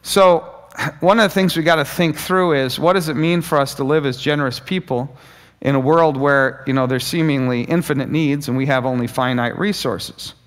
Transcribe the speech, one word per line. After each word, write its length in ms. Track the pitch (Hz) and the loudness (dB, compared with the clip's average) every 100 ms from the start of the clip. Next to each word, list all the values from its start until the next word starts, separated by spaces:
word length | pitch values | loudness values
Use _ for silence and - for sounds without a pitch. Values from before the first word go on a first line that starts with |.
So 520 | - 202 185 170 - - - - 151 - | 0 4 6 4 0 -20 -18 -10 -10 0
one 180 | 170 226 | 2 4
of 60 | |
the 100 | 208 | 2
things 220 | 196 185 165 | 2 0 2
we 60 | |
gotta 220 | 160 160 | 2 2
think 320 | 143 - 165 151 | 0 0 -2 -2
through 360 | - 185 180 | -2 2 2
is, 260 | 143 131 131 | 2 0 0
what 140 | 160 | 2
does 160 | 190 160 | 2 0
it 80 | 151 | -2
mean 260 | 160 175 | 0 0
for 160 | - 151 | 0 0
us 160 | 135 | 0
to 100 | - | -2
live 220 | 135 156 143 | 0 0 0
as 120 | 127 | -2
generous 420 | 151 147 135 123 | -2 -2 -2 -6
people 540 | - 185 - 123 139 - - - - _ | -6 -6 -4 -6 -6 -14 -20 -20 -20 _
in 120 | 135 | -2
a 60 | 139 | 0
world 360 | 131 165 160 135 | 2 4 4 2
where, 460 | 143 139 131 - - | 2 2 2 -2 -4
you 60 | |
know, 140 | 135 127 | -2 0
there's 200 | 127 - | -2 -2
seemingly 560 | 170 160 139 127 123 | -2 0 0 0 -2
infinite 480 | - 170 - 139 131 | -2 -2 -2 -4 -2
needs 380 | 151 151 143 143 | -2 -2 -2 -4
and 80 | 127 | -2
we 100 | 135 | 0
have 200 | 131 127 | 0 0
only 200 | 127 117 | -4 -4
finite 520 | 135 123 123 120 - | -2 -2 -2 -4 -2
resources? 760 | 101 - 135 90 - - - - | -4 -2 -4 -6 -10 -14 -18 -18